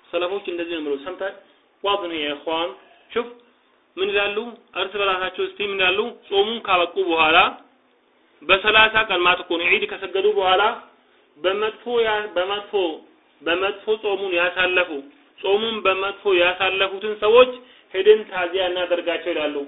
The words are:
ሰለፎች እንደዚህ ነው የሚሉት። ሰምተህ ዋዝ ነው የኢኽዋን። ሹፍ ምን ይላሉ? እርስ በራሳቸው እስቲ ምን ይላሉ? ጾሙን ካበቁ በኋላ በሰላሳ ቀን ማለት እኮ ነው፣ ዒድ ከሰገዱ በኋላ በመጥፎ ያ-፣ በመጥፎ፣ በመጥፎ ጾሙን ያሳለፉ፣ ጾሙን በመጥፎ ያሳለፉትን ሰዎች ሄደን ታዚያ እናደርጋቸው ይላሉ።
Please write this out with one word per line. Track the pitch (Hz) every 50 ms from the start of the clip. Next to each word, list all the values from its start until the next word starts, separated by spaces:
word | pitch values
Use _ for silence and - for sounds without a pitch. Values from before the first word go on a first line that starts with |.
| _
ሰለፎች | _ - 175 175 175 196 202 196
እንደዚህ | 190 175 170 170 170
ነው | 170 160
የሚሉት። | 151 143 139 139
ሰምተህ | - 185 - - 190 202 - - _ _ _ _ _ _ _ _ -
ዋዝ | 196 202 202
ነው | 175 170 165
የኢኽዋን። | 156 147 147 147 143 - 165 160 165 170 190 196 - - _ - _ _ _
ሹፍ | - 226 240 240 - - _ _ _ _ _ _ _ _ _ _ _
ምን | 175 190 202
ይላሉ? | 196 202 202 202 202 214 240 240 220 - _ _ -
እርስ | 175 190 190
በራሳቸው | 202 208 202 196 185 180 185 185 185 - 190
እስቲ | 185 - -
ምን | 208 202 196 190
ይላሉ? | 185 180 185 208 233 240 226 - _
ጾሙን | - 196 196 202 214 233 226
ካበቁ | - 208 185 175 175 170 - 196 190
በኋላ | 175 165 160 160 156 160 180 202 247 262 - - _ _ _ _ _ _ _ _ _ _ _ _ _ _ _
በሰላሳ | 139 156 190 196 196 214 214 220 220 220 220 220
ቀን | 220 220 190 180
ማለት | 175 175 180 180
እኮ | 180 -
ነው፣ | 175 165 170 175
ዒድ | 190 220 202
ከሰገዱ | 208 202 - 196 185 180 190 196 214
በኋላ | 202 196 190 185 185 190 202 226 240 - - - _ _ _ _ _ _ _ _ _ 147
በመጥፎ | 156 180 196 208 214 220 214 - - 240 240 233
ያ-፣ | 226 220 214 208 208 196
በመጥፎ፣ | 170 175 180 196 202 208 208 208 214 202 180 165 151 131 - _ _ _ _ _ _ _
በመጥፎ | 143 160 170 185 190 196 196 - - 214 214 214
ጾሙን | - 208 196 190 196 190 175
ያሳለፉ፣ | 170 175 180 180 185 185 180 180 180 180 170 156 139 139 - - _ _ _ _ -
ጾሙን | - 190 196 214 220 226 220 214
በመጥፎ | 185 190 190 190 196 196 196 - - 202 190
ያሳለፉትን | 175 175 180 180 185 190 190 190 190 196 185 190 190 208 214 208
ሰዎች | 214 214 214 226 247 254 254 254 - - - - - _ _ -
ሄደን | 190 190 208 214 220 208
ታዚያ | - 196 185 180 170 175 190 185
እናደርጋቸው | 180 180 180 180 170 175 170 160 170 165 160 - 180
ይላሉ። | 165 156 151 151 147 143 143